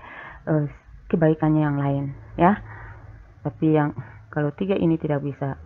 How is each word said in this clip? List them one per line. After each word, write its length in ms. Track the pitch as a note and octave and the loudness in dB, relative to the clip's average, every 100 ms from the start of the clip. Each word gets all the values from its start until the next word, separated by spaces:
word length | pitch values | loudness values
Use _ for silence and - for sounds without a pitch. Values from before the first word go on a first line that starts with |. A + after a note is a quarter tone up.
| - - - - - | -18 -18 -18 -10 -2
eh, 200 | D#3 D3 - - - - | 0 0 -6 -20 -20 -4
kebaikannya 540 | F3+ D#3+ D#3 D#3 D#3 | 2 4 4 4 4
yang 140 | D3+ C#3+ | 2 0
lain 240 | C#3 C#3 C#3 - - - | 0 -2 -4 -8 -10 2
ya. 240 | F3 G#3 - - - - - - - - | 4 4 -2 -16 -16 -18 -20 -20 -20 -10
Tapi 320 | D3 - D#3+ | -8 0 4
yang 220 | D#3 D3 - - - - | 4 2 -2 -12 -16 -10
kalau 240 | D3+ D3 | -4 -2
tiga 240 | - G3 G3 | -2 -2 0
ini 180 | E3+ E3 | 2 2
tidak 300 | D#3 C#3+ C#3+ | 0 -2 -2
bisa, 320 | C3+ C#3 C3+ | -4 -6 -6